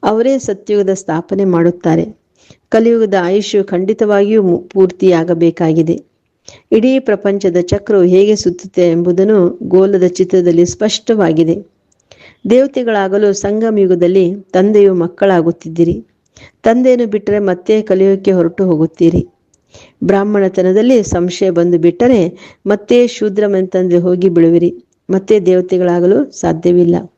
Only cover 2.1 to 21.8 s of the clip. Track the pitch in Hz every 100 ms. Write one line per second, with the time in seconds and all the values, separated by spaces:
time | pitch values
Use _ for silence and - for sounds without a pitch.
2.1 | - _ _ _ _ _ 226 226 233 220
3.1 | 190 175 196 202 208 196 180 190 214 214
4.1 | 202 202 220 190 170 - 196 185 - 190
5.1 | 170 165 170 170 165 165 160 160 170 -
6.1 | _ _ _ - - _ 220 240 262 262
7.1 | 202 202 196 196 175 175 202 202 208 180
8.1 | 180 208 214 - 175 190 - 175 165 175
9.1 | 175 196 214 180 - - 185 190 196 180
10.1 | 175 180 190 175 170 175 - 220 - -
11.1 | 226 175 160 165 180 - _ _ _ _
12.1 | _ - _ - 233 269 269 240 214 190
13.1 | 196 208 196 202 214 226 214 190 180 175
14.1 | 190 175 202 - 185 196 208 202 185 170
15.1 | 175 196 185 165 165 165 165 170 208 -
16.1 | _ _ _ - _ - 233 254 247 233
17.1 | 208 208 208 202 180 - 214 214 190 190
18.1 | 196 196 185 170 170 185 160 160 - 170
19.1 | 180 - _ _ _ _ - - _ 175
20.1 | 196 202 208 190 190 185 190 233 254 196
21.1 | 180 180 180 196 170 175 175